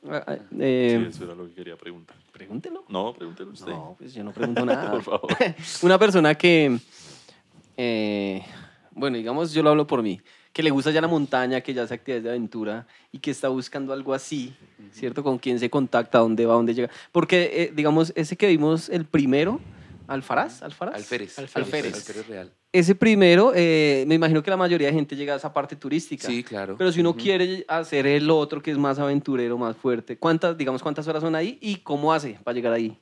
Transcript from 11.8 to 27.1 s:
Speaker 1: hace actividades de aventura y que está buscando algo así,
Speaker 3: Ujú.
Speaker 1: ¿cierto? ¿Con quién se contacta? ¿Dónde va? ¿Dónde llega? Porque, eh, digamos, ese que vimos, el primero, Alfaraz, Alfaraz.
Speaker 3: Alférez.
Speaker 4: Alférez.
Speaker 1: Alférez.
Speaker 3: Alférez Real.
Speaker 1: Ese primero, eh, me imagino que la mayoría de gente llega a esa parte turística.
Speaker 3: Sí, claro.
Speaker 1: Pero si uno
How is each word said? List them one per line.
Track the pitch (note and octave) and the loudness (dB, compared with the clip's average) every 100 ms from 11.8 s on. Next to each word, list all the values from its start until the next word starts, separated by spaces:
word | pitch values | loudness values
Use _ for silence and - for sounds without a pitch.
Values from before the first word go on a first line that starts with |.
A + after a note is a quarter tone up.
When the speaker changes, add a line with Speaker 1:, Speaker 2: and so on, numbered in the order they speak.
Speaker 1:
hace | A2+ | -4
actividades | A#2 - B2 | -6 -6 -4
de | A2+ | -4
aventura | B2 A2 A#2 G#2+ A2 A#2 _ _ | -4 -6 -6 -6 -6 -10 _ _
y | C3+ | -12
que | D3+ | -8
está | C3+ C3+ | -4 -2
buscando | C3 B2 C#3+ C3+ | -4 -6 -10 -8
algo | C3+ C3+ | -8 -4
así, | C3+ - D3+ B2+ - _ _ | -6 -4 -8 -8 -14 _ _
Speaker 3:
Ujú. | G#2 | -20
Speaker 1:
¿cierto? | - B2+ A#2+ | -10 -8 -4
¿Con | D3 B2+ | -2 -2
quién | C3 A#2+ | -2 -2
se | A#2+ | 0
contacta? | C#3+ C3 A#2+ A#2 B2 | -2 0 0 4 4
¿Dónde | A2+ A2 A#2 | 4 4 4
va? | |
¿Dónde | A#2 A#2 | 4 4
llega? | A#2 A#2+ - - | 0 -4 -6 -2
Porque, | E3+ E3 F3+ F3 | 0 2 2 2
eh, | D#3+ E3+ | 0 -2
digamos, | D3+ D3+ D#3 D#3+ - | 0 2 2 2 -2
ese | D#3 F3+ | -6 0
que | G#3 | 4
vimos, | E3 D3+ D#3+ - | 4 4 0 -2
el | F3 D#3+ | -6 0
primero, | D#3 C#3 C3+ E3+ C4 - - - - - | 0 2 2 0 -4 -10 -20 -20 -20 -10
Alfaraz, | C3+ C3+ B2+ C#4+ - | -10 -4 -2 -2 -8
Alfaraz. | - D3+ F#3 G#2 | -16 -10 -10 -10
Speaker 3:
Alférez. | - A#2+ G2 - | -8 -8 -8 -14
Speaker 4:
Alférez. | C3+ - G2+ | -10 -6 -4
Speaker 1:
Alférez. | D3+ - | -4 -6
Speaker 3:
Alférez | G#2+ - G#2 A2 | -10 -12 -12 -12
Real. | G2+ F2+ _ _ | -14 -16 _ _
Speaker 1:
Ese | F#3 E3+ G3 | 2 4 4
primero, | A3+ G#3 F#3 F3 A#3+ | 4 6 8 8 6
eh, | F3+ E3+ D#3+ D3+ C#3 C3+ | 4 4 4 4 2 2
me | E3 | 4
imagino | D#3+ D#3 | 4 2
que | D#3 | 2
la | F#3+ | 0
mayoría | F3+ E3+ C#3+ | 2 2 2
de | |
gente | D#3 D3 C#3+ | 0 -2 -6
llega | C#3+ | -6
a | C#3 | -6
esa | D3 | -4
parte | D3 C#3 D3 | -4 -6 -8
turística. | C3+ D3+ D#3+ C3+ - | -4 -4 -4 -10 -6
Speaker 3:
Sí, | A#2+ | -6
claro. | B2 G#2 F#2+ G2+ | -6 -8 -8 -2
Speaker 1:
Pero | F#3 | -2
si | E3+ | 2
uno | E3+ | 0